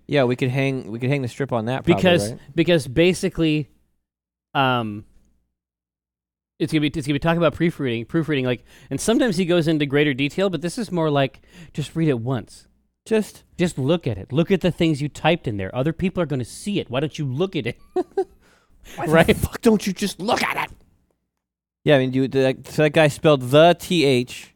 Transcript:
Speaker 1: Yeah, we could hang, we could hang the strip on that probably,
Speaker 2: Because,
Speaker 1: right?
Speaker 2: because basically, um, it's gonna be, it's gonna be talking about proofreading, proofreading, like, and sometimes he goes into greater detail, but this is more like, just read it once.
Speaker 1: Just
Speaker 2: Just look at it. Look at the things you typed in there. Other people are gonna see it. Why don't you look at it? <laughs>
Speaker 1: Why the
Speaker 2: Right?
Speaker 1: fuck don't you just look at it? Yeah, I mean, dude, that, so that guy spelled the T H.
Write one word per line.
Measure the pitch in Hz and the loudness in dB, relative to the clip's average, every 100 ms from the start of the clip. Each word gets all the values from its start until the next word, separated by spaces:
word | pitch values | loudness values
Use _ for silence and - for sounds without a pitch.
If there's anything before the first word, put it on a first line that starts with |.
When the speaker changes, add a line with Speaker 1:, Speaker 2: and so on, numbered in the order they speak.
| - | -2
Speaker 1:
Yeah, | 143 | 0
we | 123 123 | 2 0
could | 131 | -2
hang, | 135 135 131 95 | 0 -2 -4 -8
we | 117 | -6
could | 127 | -2
hang | 143 | -2
the | 123 | -4
strip | - 139 | -6 -4
on | 120 110 | -4 -2
that | 131 | -2
probably, | 165 190 | 0 2
Speaker 2:
Because, | 180 175 107 | 4 2 0
Speaker 1:
right? | - - 160 | -6 -6 -2
Speaker 2:
because | 165 165 139 | 2 2 0
basically, | 123 180 175 185 - 160 151 - _ _ _ _ _ _ _ _ | 2 2 2 -4 -2 0 0 -4 _ _ _ _ _ _ _ _
um, | 147 131 123 110 104 - _ _ _ _ _ _ _ _ _ _ _ _ _ _ - | 0 2 0 -2 -8 -16 _ _ _ _ _ _ _ _ _ _ _ _ _ _ -8
it's | 160 | -2
gonna | 156 | 0
be, | 147 | -2
it's | 165 135 | -2 -4
gonna | 143 | -2
be | |
talking | 165 170 | 0 2
about | 156 - | 0 0
proofreading, | 170 - 135 117 113 | -2 -2 -4 -4 -2
proofreading, | 165 151 139 127 | -4 -2 -2 -2
like, | 120 - - - | -4 -8 -20 -10
and | 135 | -4
sometimes | - 285 247 170 | 0 2 2 0
he | 170 | 0
goes | 175 156 | 2 2
into | 156 143 | 0 0
greater | 143 151 | 2 2
detail, | 127 143 - 196 | 0 -4 -2 -2
but | 165 | -2
this | 170 254 | -6 -8
is | 202 | -6
more | 175 156 | -2 0
like, | 143 135 - _ 180 165 | 0 0 -4 _ -20 -12
just | - 139 165 | -10 -8 -2
read | 156 | 0
it | 120 | 0
once. | 120 123 - - _ _ _ _ - | -2 -6 -8 -18 _ _ _ _ -2
Speaker 1:
Just | 220 202 - _ - | -2 -2 -10 _ -4
Speaker 2:
Just | 175 - | -4 -2
look | 131 170 127 | 0 0 -2
at | 92 | -8
it. | - | -4
Look | 139 170 | -2 0
at | 190 | 0
the | 180 | 0
things | - 165 139 | 0 0 0
you | 147 | -4
typed | - 156 170 135 | -2 0 0 -2
in | 101 | -6
there. | 95 123 | -6 -2
Other | 151 | -4
people | 156 185 185 | -2 -4 -2
are | 151 | -4
gonna | 139 113 | -4 -6
see | - 208 185 | -10 -6 -4
it. | 110 | -4
Why | 123 | -4
don't | 147 - | -4 -4
you | 139 | -6
look | 127 190 156 | -4 -4 -4
at | 113 | -6
it? | - - | -8 -8
<laughs> | 359 - 392 359 _ _ _ _ _ - - | -6 -4 -6 -6 _ _ _ _ _ -18 -8
Speaker 1:
Why | - | 2
the | |
Speaker 2:
Right? | 160 - - | 4 4 2
Speaker 1:
fuck | - - | -2 0
don't | 233 208 202 | 2 2 0
you | |
just | 180 196 - | -6 -6 -6
look | 208 - | -4 -2
at | - - 151 | -2 -4 -8
it? | - _ _ _ _ _ _ _ _ _ _ | -12 _ _ _ _ _ _ _ _ _ _
Yeah, | - 139 | 2 4
I | |
mean, | 131 | 4
dude, | 131 135 | 0 0
that, | 135 131 131 - | 2 0 0 -6
so | - | 0
that | 151 | 2
guy | 160 151 | 4 2
spelled | - 160 143 123 | 4 2 2 6
the | 147 175 - | 8 8 6
T | - 175 139 | 0 0 2
H. | 123 123 - - | 2 0 -10 -20